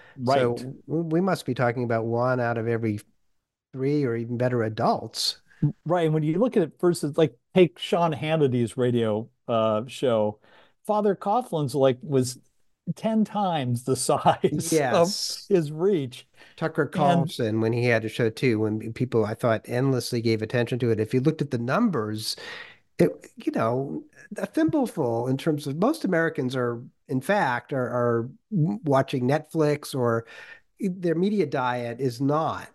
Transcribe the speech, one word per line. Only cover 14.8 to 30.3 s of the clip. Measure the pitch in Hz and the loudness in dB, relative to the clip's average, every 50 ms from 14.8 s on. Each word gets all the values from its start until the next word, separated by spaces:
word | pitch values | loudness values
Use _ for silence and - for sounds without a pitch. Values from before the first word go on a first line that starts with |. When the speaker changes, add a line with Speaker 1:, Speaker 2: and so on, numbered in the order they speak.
| 143 127 117 180 170 185 208 - - - - - - - | 2 4 4 4 4 2 0 -4 -6 -6 -8 -8 -4 2
Speaker 2:
of | 202 | 2
his | 180 160 143 | 2 2 0
reach. | 151 156 170 202 208 160 135 123 123 - - _ _ - - - - - | -4 0 0 2 2 0 -2 -4 -8 -14 -20 _ _ -20 -20 -20 -10 -6
Speaker 1:
Tucker | 165 160 160 - 147 | -6 -4 0 -2 -2
Speaker 2:
And | 123 | -2
Speaker 1:
Carlson, | - 190 185 180 175 170 - - - - 123 110 110 113 | 0 2 4 4 4 4 2 0 -2 -2 -2 0 0 2
when | 110 113 | 2 2
he | 117 120 120 | 2 2 2
had | 123 117 110 110 | 4 2 2 2
a | 110 | -2
show | - - 123 110 | -2 0 0 0
too, | 113 - - 131 113 107 | 0 0 0 2 2 2
when | 110 107 107 110 110 110 | 0 0 -2 -4 -6 -6
people, | 113 - 127 123 - 117 107 | -4 -4 -4 0 0 0 0
I | 101 110 | 0 -2
thought, | - - 123 110 107 - | -2 0 0 0 0 -2
endlessly | - 117 123 131 139 131 123 117 - - 120 | -4 -2 0 0 2 0 0 -2 -2 -4 -2
gave | 113 117 113 107 | 0 0 0 0
attention | 110 107 - 123 120 117 131 120 | 0 -2 0 0 0 0 -2 -2
to | 127 117 | 0 0
it. | 113 101 | 2 0
If | 107 110 - | 0 0 0
you | 127 | 0
looked | 127 156 156 160 | 2 2 0 0
at | 156 143 | -4 -4
the | - 120 | -4 -4
numbers, | 120 120 139 190 240 233 170 127 107 107 107 107 110 - - - - - - - - - - _ _ _ _ - | -2 0 0 2 2 2 0 0 -2 -4 -4 -6 -6 -8 -10 -10 -12 -16 -14 -14 -16 -18 -20 _ _ _ _ 2
it, | 175 151 - - - - _ - | 2 2 2 -2 -16 -20 _ -8
you | - 320 302 | -6 -4 -2
know, | 262 117 113 123 131 139 147 156 - 302 - _ - - - 208 | 0 0 0 0 -2 -4 -4 -8 -10 -12 -14 _ -20 -18 -16 -12
a | - 202 | -8 -8
thimbleful | - - 311 320 320 320 302 262 208 - 180 147 117 117 117 120 131 | -4 0 0 0 2 2 0 0 -2 -2 -2 -2 0 0 0 0 0
in | 131 135 | -2 0
terms | - 170 151 147 143 | 0 0 -2 -2 -2
of | 139 135 156 | -6 -2 0
most | 190 254 320 - - | 0 0 0 0 -2
Americans | 202 180 165 165 165 160 - 135 127 127 131 | 0 2 2 2 0 0 -2 -4 -2 -2 -2
are, | 123 120 120 117 127 - _ _ _ - | -2 -2 -2 -4 -8 -16 _ _ _ -4
in | 139 131 | -4 -4
fact, | 135 - 196 208 175 135 123 120 - - | 0 0 2 2 2 0 0 -2 -4 -4
are, | 147 131 123 113 | -4 -4 -2 -2
are | 120 123 120 120 117 117 117 127 - - _ - | 0 0 2 2 2 0 -2 -4 -10 -16 _ -4
w-, | 220 180 147 175 208 214 - | 0 0 0 0 0 -2 0
watching | 151 131 135 135 - - 135 123 123 | 2 2 2 2 0 -2 -2 0 2
Netflix, | 139 156 151 - - 165 156 147 147 143 - - - 135 | 0 0 -2 -4 -2 0 0 0 0 -2 -4 -8 -4 -2
or | 123 120 113 113 113 - | 0 0 0 0 -4 -6